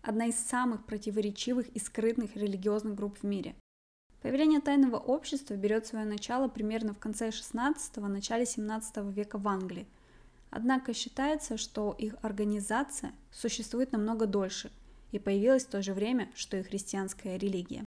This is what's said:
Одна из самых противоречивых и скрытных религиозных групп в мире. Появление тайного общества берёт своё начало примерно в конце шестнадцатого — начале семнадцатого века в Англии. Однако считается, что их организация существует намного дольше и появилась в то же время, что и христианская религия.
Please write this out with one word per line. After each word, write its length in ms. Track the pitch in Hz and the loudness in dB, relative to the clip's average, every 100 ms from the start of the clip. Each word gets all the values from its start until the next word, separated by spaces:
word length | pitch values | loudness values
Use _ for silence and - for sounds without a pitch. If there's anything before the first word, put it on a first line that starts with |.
Одна 240 | - 214 233 | 0 0 2
из 100 | 233 | 0
самых 480 | - - 247 220 | 0 0 0 0
противоречивых 840 | - 214 214 208 208 202 - 254 240 | -6 -4 -2 0 0 -2 0 0 0
и 100 | 220 | -6
скрытных 560 | - - 220 233 208 | -4 2 2 2 -2
религиозных 640 | 202 208 196 202 208 214 202 | -2 -2 0 0 0 0 -4
групп 220 | 202 202 | -6 -4
в 20 | |
мире. 320 | 202 202 - - _ _ _ _ _ - | -2 -2 -4 -10 _ _ _ _ _ -6
Появление 400 | - 269 311 302 | 0 4 6 6
тайного 360 | 285 285 269 233 | 6 6 6 4
общества 580 | - 285 - 269 - | 2 0 0 -6 -4
берёт 320 | 202 208 220 220 | 0 4 2 0
своё 180 | 226 | -4
начало 440 | 214 208 - 247 269 | -2 -4 -2 0 0
примерно 440 | 254 214 226 220 | 0 -2 0 -2
в 60 | 208 | -2
конце 320 | 220 208 226 | -4 -2 -2
шестнадцатого — 800 | 220 - 226 262 311 - - 202 | -2 -6 0 0 0 -4 -6 -4
начале 360 | 196 202 233 | -4 0 0
семнадцатого 640 | 240 - 214 220 220 - 202 | 0 -2 -4 -4 -4 -6 -4
века 300 | 196 208 214 | -4 -4 -2
в 80 | 202 | 0
Англии. 400 | 190 185 180 - - - - - - - | 0 -2 -6 -12 -20 -20 -20 -20 -20 -10
Однако 420 | - 240 262 262 | -2 2 2 0
считается, 640 | 226 - - 277 311 - 220 | -4 -4 -2 0 0 -2 -6
что 380 | - - 208 - | -4 -2 -2 -2
их 200 | 214 226 | -4 -4
организация 920 | 220 202 208 208 196 220 285 - 269 - - | -6 0 0 0 0 0 0 -6 -10 -12 -20
существует 640 | - 233 - 220 240 262 | -6 -4 -4 -4 -2 0
намного 340 | 220 214 226 220 | 2 0 0 2
дольше 460 | 202 190 196 - - - - - | 2 0 -4 -10 -16 -20 -20 -8
и 80 | 202 | -4
появилась 460 | 202 196 220 262 262 | 2 4 6 6 4
в 40 | |
то 120 | 202 | -4
же 120 | 196 | -2
время, 340 | 196 214 254 202 | -2 0 0 -2
что 220 | - - 190 | -8 -6 -4
и 80 | |
христианская 760 | 190 196 - 196 190 - 190 185 | -4 -6 -4 -4 -4 -6 -6 -2
религия. 460 | 196 190 180 - 208 | 0 0 -4 -8 -10